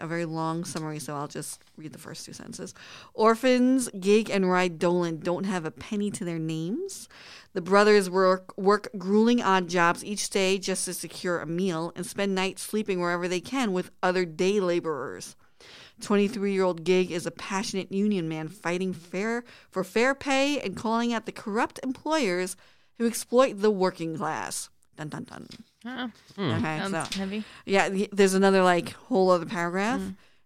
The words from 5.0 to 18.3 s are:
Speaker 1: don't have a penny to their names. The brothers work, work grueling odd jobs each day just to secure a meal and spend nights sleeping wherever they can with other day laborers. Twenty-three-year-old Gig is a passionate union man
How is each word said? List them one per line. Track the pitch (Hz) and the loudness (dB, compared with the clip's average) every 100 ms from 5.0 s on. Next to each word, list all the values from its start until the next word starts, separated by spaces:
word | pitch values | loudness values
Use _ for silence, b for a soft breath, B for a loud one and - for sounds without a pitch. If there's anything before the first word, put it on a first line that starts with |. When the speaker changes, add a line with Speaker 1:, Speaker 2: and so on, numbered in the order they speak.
| 170 160 | 0 -2
Speaker 1:
don't | 175 175 196 | -2 -2 -2
have | 180 156 | -4 -6
a | |
penny | - - 208 208 | -10 -6 -4 -4
to | - | -4
their | 175 165 | -6 -4
names. | 160 160 170 285 392 - - B B B B | -4 -4 -4 -4 -6 -10 -16 B B B B
The | 190 | -8
brothers | 170 202 208 208 180 | 2 6 8 6 4
work, | 180 185 185 185 - | 4 4 2 -2 0
work | 196 208 - 202 | 2 2 0 -8
grueling | 185 208 226 240 | 2 4 6 4
odd | 190 190 170 | 4 2 2
jobs | 175 170 175 196 | 2 2 2 -4
each | 202 - | -6 -2
day | 202 190 196 | 0 2 2
just | 190 185 - | -2 -4 -4
to | |
secure | 170 165 - 185 170 | -8 -10 -8 -4 -4
a | 151 | -2
meal | 170 190 160 170 - | -2 -2 -2 -6 -8
and | 185 | -8
spend | - 202 190 | -4 -2 0
nights | 190 - | -2 -4
sleeping | - 214 214 180 | -6 -4 -2 -2
wherever | 175 175 175 | 0 -2 -2
they | 180 | -4
can | 165 269 226 | -4 -2 0
with | 180 180 - | -2 -4 -2
other | 185 180 175 | 0 0 -2
day | 156 185 208 | 0 0 2
laborers. | 180 175 160 143 127 90 - - B B B B B - | 2 0 -2 -4 -6 -10 -14 -18 B B B B B -10
Twenty-three-year-old | - 208 202 202 202 190 185 170 | 0 2 2 0 -2 2 0 0
Gig | 165 185 180 | 2 2 2
is | 165 170 | -2 -6
a | |
passionate | - - 190 233 190 - | -8 -6 -4 -4 -6 -4
union | 196 214 196 | 0 0 0
man | 160 | -2